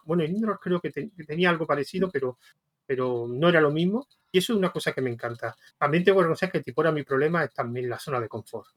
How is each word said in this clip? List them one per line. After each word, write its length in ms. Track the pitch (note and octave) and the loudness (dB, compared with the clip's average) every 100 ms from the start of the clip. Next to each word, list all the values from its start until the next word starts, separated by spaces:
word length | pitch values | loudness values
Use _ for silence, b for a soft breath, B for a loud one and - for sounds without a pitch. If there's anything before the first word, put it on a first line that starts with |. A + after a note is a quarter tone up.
Bueno, 180 | D#3 F3 | -2 0
en 120 | D3+ | 0
Indrop 240 | G3+ A3 F#3+ | -2 -2 -4
creo 200 | F#3 F3+ | -2 -2
que 100 | D3+ | -2
te-, 200 | D3 D#3 | -8 -10
que 100 | - | -12
tenía 260 | D#3 D#3+ F3+ | -8 0 2
algo 160 | E3 D#3 | 2 0
parecido, 440 | C#3+ C3+ F#3 F#3 | -2 -2 -2 -2
pero, 280 | C#3 B2+ - b _ _ _ - | -2 -4 -6 b _ _ _ -6
pero 400 | B2+ B2+ A#2+ A#2+ | -2 0 -2 -4
no 200 | B2 E3+ | 2 4
era 120 | E3 | 6
lo 100 | D3+ | 4
mismo. 360 | D3+ F3+ A3+ - _ _ | 2 0 0 -6 _ _
Y 60 | F#3 | -2
eso 140 | F3+ | 0
es 60 | G#3+ | 0
una 120 | F#3 | 0
cosa 220 | D#3 D#3 | -2 -4
que 80 | C#3+ | -2
me 80 | B2+ | -4
encanta. 440 | A#2 A#2+ A#2 A#2 - b - | -4 -8 -6 -10 -10 b -2
También 260 | C#3+ E3 | 2 4
tengo 140 | F#3+ F#3+ | 6 6
que 40 | |
reconocer 260 | E3 D3+ - | 4 2 -2
que 100 | D#3+ | -2
Tipora 320 | C#3 C#3 D#3+ | -4 0 2
mi 100 | D3+ | 0
problema 400 | C#3 C3 D3+ E3+ | 0 2 2 2
es 80 | D3 | -2
también 360 | - A#2+ B2 B2 | -4 -4 -4 -6
la 100 | A2 | -6
zona 200 | - B2+ | -4 -4
de 80 | A2 | -4
confort. 400 | A2 - A2 - | -10 -12 -14 -14